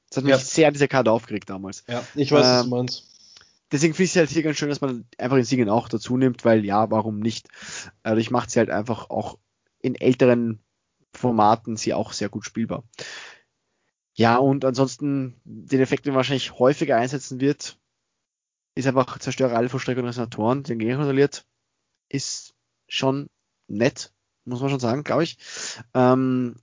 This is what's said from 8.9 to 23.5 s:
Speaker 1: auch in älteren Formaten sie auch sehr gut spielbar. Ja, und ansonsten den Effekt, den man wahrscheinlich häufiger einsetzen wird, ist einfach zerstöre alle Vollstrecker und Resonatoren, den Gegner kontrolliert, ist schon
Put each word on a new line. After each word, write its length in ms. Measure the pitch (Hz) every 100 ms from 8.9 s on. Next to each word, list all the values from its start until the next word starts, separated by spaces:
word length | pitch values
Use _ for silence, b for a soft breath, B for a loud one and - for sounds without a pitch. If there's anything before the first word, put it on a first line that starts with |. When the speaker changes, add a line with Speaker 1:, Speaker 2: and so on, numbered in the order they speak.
| 107 -
Speaker 1:
auch 300 | - - - _ _ _ _
in 140 | 127
älteren 640 | 120 - 127 127 120 117 110 _ _ _ _ _
Formaten 640 | - 127 113 104 113 120 107
sie 180 | -
auch 180 | - 107
sehr 160 | - 104
gut 160 | 107
spielbar. 400 | - - 113 87 - B B B B B B _ _ _ _ _ _
Ja, 220 | - 113 120
und 280 | 139 139
ansonsten 760 | 127 127 135 127 147 139 131 -
den 360 | - 110 - 135
Effekt, 240 | 131 139
den 80 | 143
man 60 | 135
wahrscheinlich 400 | 127 135 - -
häufiger 380 | 123 147 147 120
einsetzen 440 | 127 139 - 127
wird, 380 | 139 147 - - _ _ _ _ _ _ _ _ _
ist 120 | - 131
einfach 320 | 131 127 -
zerstöre 380 | - 123 131 117
alle 120 | 123
Vollstrecker 320 | 135 - 123
und 60 | 123
Resonatoren, 540 | 120 117 113 110 135
den 160 | 139 117
Gegner 180 | 110 131
kontrolliert, 480 | 147 135 143 - - _ _ _ _ _ _
ist 460 | 139 - - - _ _ _ _
schon 400 | - 131 139 147 _ _